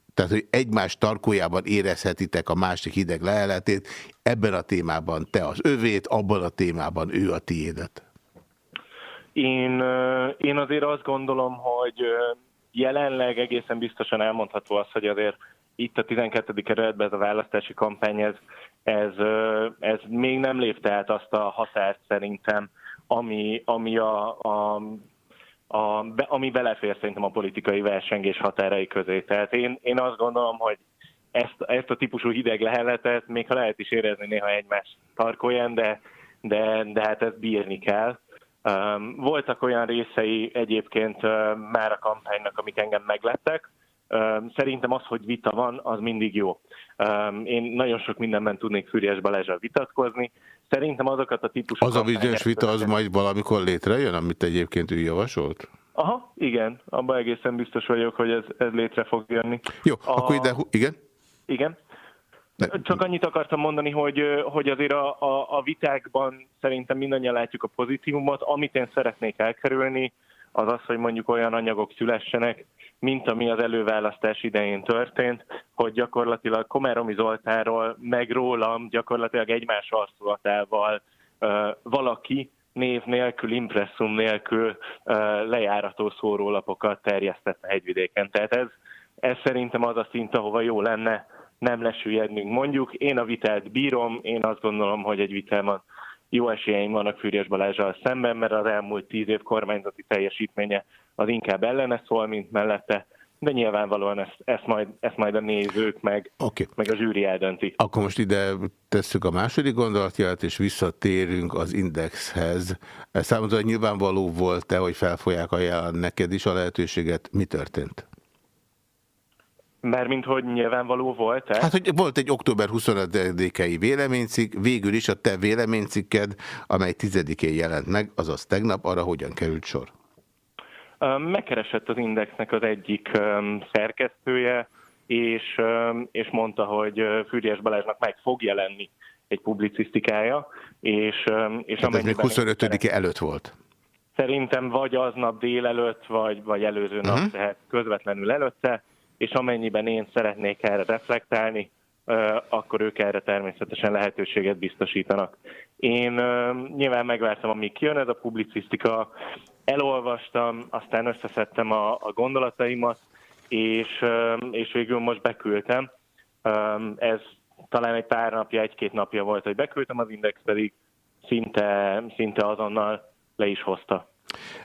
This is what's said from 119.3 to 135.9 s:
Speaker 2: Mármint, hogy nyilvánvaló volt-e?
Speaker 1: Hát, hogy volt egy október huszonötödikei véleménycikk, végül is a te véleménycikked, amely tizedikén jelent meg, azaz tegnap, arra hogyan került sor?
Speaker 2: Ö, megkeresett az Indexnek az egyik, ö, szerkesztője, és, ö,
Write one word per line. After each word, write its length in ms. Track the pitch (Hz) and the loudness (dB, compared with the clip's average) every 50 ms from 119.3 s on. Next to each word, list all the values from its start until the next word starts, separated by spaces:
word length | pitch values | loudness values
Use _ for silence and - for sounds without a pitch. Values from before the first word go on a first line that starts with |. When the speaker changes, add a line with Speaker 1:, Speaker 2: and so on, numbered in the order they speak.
| _ _ _ _ _ _ _ _ _ _ | _ _ _ _ _ _ _ _ _ _
Speaker 2:
Mármint, 440 | - 120 123 127 123 123 135 131 123 | -2 0 0 2 2 0 0 0 0
hogy 180 | 127 135 131 127 | 0 0 0 0
nyilvánvaló 680 | 123 120 120 117 117 123 123 123 120 123 127 131 131 120 | 0 0 2 2 2 2 0 0 0 0 0 0 -2 0
volt-e? 440 | 113 110 113 120 131 - - 104 110 | 0 0 2 2 0 0 0 2 2
Speaker 1:
Hát, 100 | 139 160 | 2 2
hogy 240 | 190 185 180 190 147 | 2 2 2 2 2
volt 220 | 170 190 143 127 | 4 2 2 2
egy 140 | 143 131 143 | 0 2 2
október 360 | 139 113 - 139 117 104 104 | 0 2 2 2 2 4 2
huszonötödikei 1080 | 101 113 113 - 120 107 98 95 85 95 101 92 92 87 87 92 87 - - 90 85 85 | 2 0 0 2 2 2 2 2 2 2 2 2 2 2 2 0 0 2 0 0 0 0
véleménycikk, 760 | 80 98 120 139 143 139 131 127 123 117 110 - 120 113 101 - 98 | 2 2 2 2 2 2 2 0 0 0 0 0 0 0 0 0 0
végül 320 | 101 123 127 107 98 101 104 | 2 2 2 2 2 2 2
is 140 | 113 - | 2 2
a 60 | - 98 | 0 0
te 240 | - - 117 98 | 2 2 2 2
véleménycikked, 960 | 90 98 104 110 117 117 110 113 107 101 - - 107 95 - - 104 104 101 101 - - - - - - | 4 2 2 4 2 2 2 2 0 0 0 -2 -2 0 2 2 2 2 0 -4 -8 -12 -14 -14 -10 -2
amely 240 | - 101 95 92 90 87 | 0 2 2 2 0 0
tizedikén 600 | - - 101 95 92 80 73 78 - - 78 78 | -2 -2 2 2 2 2 0 0 0 0 2 2
jelent 340 | 80 82 82 82 73 67 | 2 0 0 0 -2 0
meg, 240 | 82 95 104 107 104 - | 0 0 0 0 0 -2
azaz 300 | - 82 78 73 - - | -2 -2 -2 -4 -4 -2
tegnap, 400 | - 95 101 110 113 95 92 - | 0 0 2 2 2 0 0 0
arra 180 | 90 90 87 87 | 0 0 0 0
hogyan 300 | 90 82 73 71 67 - | 0 -2 -4 -6 -8 -4
került 320 | - 87 80 80 80 - | -2 -2 -2 -2 -4 -4
sor? 220 | - - 67 64 - - _ _ _ _ - _ _ _ _ _ _ _ - - - - - - - - | -6 -6 -6 -6 -10 -14 _ _ _ _ -20 _ _ _ _ _ _ _ -20 -20 -20 -20 -20 -20 -20 -6
Speaker 2:
Ö, 200 | _ 147 131 135 | _ 0 0 0
megkeresett 720 | 139 156 170 190 202 - - 127 113 107 - - 110 - - | 0 0 -2 -2 -2 -2 -2 -2 -2 -2 -2 -4 -2 -2 -2
az 80 | 113 | -2
Indexnek 540 | 123 120 110 110 110 104 - - - 110 - | 0 0 0 0 0 0 -2 -4 -6 -2 0
az 120 | 117 110 117 | 0 2 2
egyik, 460 | 110 107 101 - - 104 - - - - | 0 0 -2 -2 -2 -4 -4 -2 0 0
ö, 420 | 107 104 104 104 104 104 101 104 101 - - | 2 2 2 2 0 0 -2 -4 -4 -4 -2
szerkesztője, 960 | - 107 104 113 - - 131 120 - _ _ 131 127 127 123 123 123 120 117 - _ - - - _ _ _ | 0 0 0 0 0 -2 -2 -2 -4 _ _ 0 0 2 2 2 0 0 -2 -6 _ -20 -20 -20 _ _ _
és, 360 | - 117 117 120 117 113 110 - - - | -2 0 0 2 2 0 -2 -4 -4 -2
ö, 420 | - 113 113 117 117 117 117 | 0 2 2 2 2 2 0